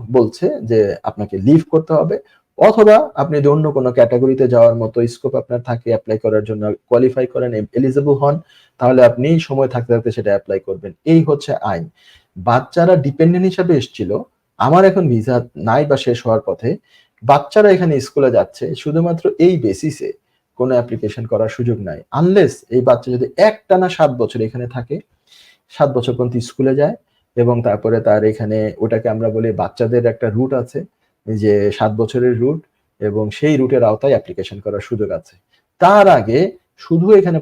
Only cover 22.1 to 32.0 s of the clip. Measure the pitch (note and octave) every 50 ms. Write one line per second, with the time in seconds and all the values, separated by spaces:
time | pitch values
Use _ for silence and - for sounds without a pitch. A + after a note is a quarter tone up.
22.1 | - C3+ E3 F3+ F#3+ G#3 E3+ B2 - - _ _ A2+ B2+ B2 C3 B2 A#2 - B2+
23.1 | B2 A#2+ B2+ - - - F#3+ G#3+ G#3+ - _ _ F#3+ F#3 F#3 F3+ F3 - D#3+ C#3+
24.1 | B2+ B2 A#2+ G#2+ - A#2 A2 A2 - B2 B2 A#2+ - B2+ A#2 - D3 F#3+ - _
25.1 | _ _ _ _ _ _ _ _ _ _ _ _ - - D3+ C#3 B2+ B2+ A#2 -
26.1 | A#2+ B2 B2 B2 A#2+ A#2+ A#2 - - - C3 C3 C3 C3+ C#3+ E3 A#3+ - _ _
27.1 | _ _ _ _ _ A#2+ A#2+ A#2+ A#2+ A#2 A2+ A#2 G2+ G#2 - A2+ A2+ A2+ G#2+ A#2
28.1 | G#2 G#2+ G#2+ A2 G#2+ - A2+ G#2+ G#2+ A2 G#2+ G#2+ - - A2 G#2+ A#2 A2 A2+ A#2+
29.1 | G#2+ A2+ A2+ A2 G#2+ A2+ A2+ A#2 G#2+ - F2+ - - - A#2 A2 A#2+ B2 A#2+ A#2
30.1 | G#2+ - - A2+ G#2 A#2 C3 C3 C3+ C3 A#2+ B2 - - G3 - _ _ _ _
31.1 | _ _ _ - A2+ G#2+ G#2 G#2+ G#2 G#2 G2+ G#2 G2+ - A2 A2 G#2+ A2